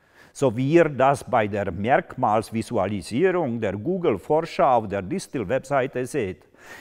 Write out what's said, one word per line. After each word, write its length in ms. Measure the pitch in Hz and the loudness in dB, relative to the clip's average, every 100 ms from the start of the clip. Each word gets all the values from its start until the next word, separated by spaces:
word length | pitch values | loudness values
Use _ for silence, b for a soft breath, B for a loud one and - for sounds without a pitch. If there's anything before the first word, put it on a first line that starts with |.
| b b b | b b b
So 240 | - 135 110 | 0 0 2
wie 160 | 135 | 4
ihr 160 | 170 156 | 6 4
das 340 | 123 131 143 | 4 2 2
bei 240 | - 123 107 | 0 0 2
der 240 | 101 98 | -2 -4
Merkmalsvisualisierung 1900 | 87 107 156 - - 120 110 - 113 - 113 95 104 82 117 185 180 143 117 | -4 2 2 0 -2 2 2 0 -6 -2 -2 -2 -4 -4 0 0 0 -2 -2
der 160 | 107 101 | -4 -4
Google-Forscher 920 | 117 190 170 95 - 156 165 - 160 | -4 -2 0 -2 0 -2 0 0 2
auf 180 | 123 107 | 2 0
der 140 | 98 | -4
Distill-Webseite 1040 | 95 - - 139 92 127 - 143 131 127 127 | -4 -8 -6 -8 -2 -4 -2 -2 -2 -4 -4
seht. 400 | 147 98 90 _ B B B | -4 -4 -6 _ B B B